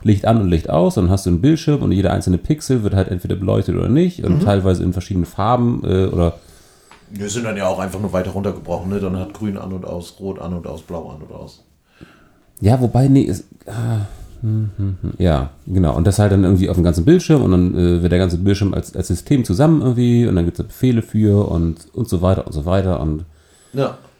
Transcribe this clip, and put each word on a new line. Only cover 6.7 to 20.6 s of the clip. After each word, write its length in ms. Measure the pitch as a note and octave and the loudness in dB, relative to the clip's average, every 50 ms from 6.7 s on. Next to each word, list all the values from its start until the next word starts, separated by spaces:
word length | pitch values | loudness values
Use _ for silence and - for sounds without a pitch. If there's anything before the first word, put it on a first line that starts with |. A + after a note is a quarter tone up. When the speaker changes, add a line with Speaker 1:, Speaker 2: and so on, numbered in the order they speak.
| _ _ _ _ - - _ _ | _ _ _ _ -20 -20 _ _
Speaker 2:
Wir 180 | G#2 G2 G2+ G2+ | -12 -10 -10 -8
sind 140 | G2 B2 A#2 | -6 -6 -6
dann 140 | A2 G2 G2+ | -6 -6 -4
ja 100 | F#2+ F#2 | -2 -2
auch 120 | F#2 F#2 | -2 -2
einfach 200 | F#2 F#2+ F2+ F#2+ | -6 -6 -6 -6
nur 140 | G#2 F#2+ - | -6 -4 -2
weiter 180 | F#2 F#2 F#2+ | -4 -4 -4
runtergebrochen, 580 | E2+ G2 G2 G2+ F#2 - - E2+ E2+ E2+ F2 F#2+ | -6 -6 -6 -6 -6 -8 -8 -8 -8 -6 -6 -6
ne? 120 | G2+ G2+ | -6 -4
Dann 160 | F#2+ F#2 F2+ F#2 | -4 -4 -4 -6
hat 160 | F#2 G2 G2+ | -8 -8 -10
grün 240 | - A2 G#2+ G2 F#2+ | -8 -8 -6 -6 -8
an 160 | - F2+ F#2+ | -10 -10 -10
und 100 | F#2 F2+ | -10 -10
aus, 340 | - E2+ F2 F2 - - - | -10 -10 -12 -12 -14 -18 -12
rot 180 | F#2+ G2 F#2+ - | -10 -10 -10 -8
an 140 | - F2 F2+ | -8 -8 -8
und 120 | F2 D#2+ | -8 -8
aus, 160 | - - E2 - | -10 -12 -14 -14
blau 260 | - F2 E2 D2+ - | -12 -12 -12 -12 -12
an 140 | - D2+ D2+ | -16 -18 -18
und 80 | - - | -18 -18
aus. 280 | C#2+ D2 D2 - - _ _ _ _ _ _ _ _ - - _ _ _ _ _ _ _ _ _ - | -18 -18 -20 -20 -20 _ _ _ _ _ _ _ _ -20 -20 _ _ _ _ _ _ _ _ _ -2
Speaker 1:
Ja, 180 | - G2 B2 B2+ | 2 2 4 4
wobei, 260 | B2 A2 - A#2+ C3+ C#3 | 2 2 2 2 4 6
nee, 180 | C3+ C#3 - - | 6 4 4 2
es, 160 | G2 - - - - _ _ - | -2 -6 -8 -14 -20 _ _ -14
ah, 400 | G#2+ A2+ A#2 A#2 A#2 G#2+ G2+ G2 - - - - - - | -10 -8 -6 -4 -4 -4 -4 -6 -10 -16 -18 -20 -14 -8
hm, 300 | - A2 G#2+ A2 A2 G#2 G2 - | -4 -2 -2 -2 -2 -4 -6 -6
hm, 200 | G2 G2 F#2+ - | -6 -6 -6 -6
hm. 120 | - E2+ - - | -8 -8 -4 0
Ja, 320 | F#2 F2+ D#2 C2+ C2+ C#2+ - - _ - | 2 2 2 2 0 -4 -8 -14 _ -4
genau. 280 | F#2 F#2+ F2+ D2+ A#1 | 0 2 2 2 2
Und 100 | C2+ E2+ | 2 2
das 120 | G2+ G2 - | 2 2 4
halt 120 | G#2 G2+ | 2 4
dann 120 | G2 G2 G2 | 4 4 4
irgendwie 260 | F2+ G2+ F2+ F#2+ - | 4 4 2 2 0
auf 60 | F#2+ | 2
dem 80 | F2+ E2 | 2 2
ganzen 220 | F2 E2 E2+ E2 | 2 2 2 4
Bildschirm 360 | C#3 E3+ F#3 - - D#3 C#3 A2+ | 4 4 4 4 2 2 4 4
und 80 | F#2 | 4
dann, 240 | F#2 F2+ F2+ F2+ - | 4 4 4 2 2
äh, 260 | - F2+ F2 F2 F2 | 2 2 2 2 2
wird 100 | E2+ F2 | 2 2
der 80 | F2+ F2+ | 2 2
ganze 180 | F#2+ F2+ E2+ E2+ | 2 2 0 0
Bildschirm 340 | F#2 G2 G2 F#2+ G#2 F#2+ - | 0 0 2 2 0 0 -2
als, 220 | - - - - | -4 -6 -6 -8
als 120 | - F#2 - | -8 -4 -4
System 380 | F#2+ - - - D3 C3 A2+ | -4 -6 0 0 0 0 2
zusammen 360 | - F2+ F#2 C#3+ D#3+ E3 D3+ | 0 2 2 4 4 4 4
irgendwie 440 | C3 C3 A#2+ A#2+ B2 A#2+ A#2+ A#2+ A#2+ G#2+ | 2 0 0 2 2 4 4 4 4 4
und 80 | F#2+ | 2
dann 100 | F2 E2+ | 2 0
gibt's 120 | E2+ - | 0 -2
da 60 | - | -4